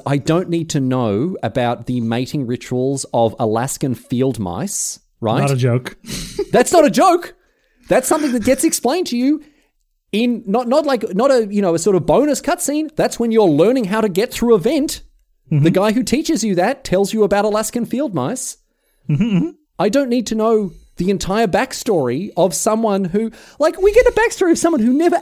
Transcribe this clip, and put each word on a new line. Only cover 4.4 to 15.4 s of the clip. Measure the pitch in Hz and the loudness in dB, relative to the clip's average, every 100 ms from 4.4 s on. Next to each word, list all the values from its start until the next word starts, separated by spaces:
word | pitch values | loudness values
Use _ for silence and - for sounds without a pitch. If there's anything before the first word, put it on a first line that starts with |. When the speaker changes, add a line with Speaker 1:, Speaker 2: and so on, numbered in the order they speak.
| 92 90 196 - - - _ - | -6 -6 -6 -6 -8 -10 _ -8
Speaker 1:
right? | 110 123 | -2 0
Speaker 2:
Not | 143 | 0
a | 135 | 0
joke. | 127 123 127 - - - - | 0 0 -4 -16 -14 -12 -10
<laughs> | - - | -8 -2
Speaker 1:
That's | 214 - | 0 4
not | 349 294 | 4 4
a | |
joke. | 233 359 349 - - _ _ _ _ - | 4 2 2 -2 -18 _ _ _ _ -2
That's | 196 - | 0 2
something | 311 294 | 0 0
that | 240 | 0
gets | 208 262 | 0 2
explained | 320 - 233 339 349 | 0 0 -2 -2 -2
to | 240 | -2
you | 262 302 - _ _ _ _ _ - | 0 0 -4 _ _ _ _ _ -6
in | 202 240 233 190 | -2 0 -2 -2
not, | 220 233 | -2 2
not | 285 302 | 0 2
like, | 254 214 185 | -2 -2 0
not | 277 | 2
a, | 254 214 | 2 2
you | 208 | 0
know, | 190 165 | 0 2
a | |
sort | 185 190 | 2 0
of | 143 | 2
bonus | 170 294 269 | 2 2 0
cutscene. | - 349 - 302 311 - | -2 -4 -2 -2 -4 -2
That's | 240 - | -2 0
when | 233 | 0
you're | 220 202 | 4 4
learning | 143 190 262 196 | 4 4 2 0
how | 220 | -2
to | 220 | 0
get | 175 240 | 0 -2
through | - 233 220 | -2 2 4
a | |
vent. | 220 302 311 - - _ _ _ | 4 0 -2 -6 -14 _ _ _